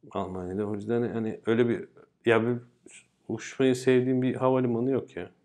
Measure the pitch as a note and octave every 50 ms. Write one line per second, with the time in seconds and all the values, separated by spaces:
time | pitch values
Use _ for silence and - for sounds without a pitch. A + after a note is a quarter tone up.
0 | _ D3+ - G2+ G2 F#2 F#2 F#2 F#2 F2+ F#2 G2 G#2+ G2+ G#2+ G2+ G2+ G#2+ A#2 A#2+
1 | A#2+ A2+ F#2 A2+ A2 A2 - - _ - A2+ A2+ B2 A#2 A2+ F#2 - - _ -
2 | - _ _ _ _ A#2+ A2+ A2+ A2+ A#2 B2 A#2 A#2+ _ _ _ _ - - -
3 | _ _ _ _ _ _ A2 A2 - - - - C3+ C3 B2+ B2+ C3 - C3 B2+
4 | B2 B2+ C3 B2+ B2+ C3 - B2 C3 C3 C3 C3 B2+ B2 A#2 A2+ A#2+ C3 C3+ A#2+
5 | - - - - F2+ - _ _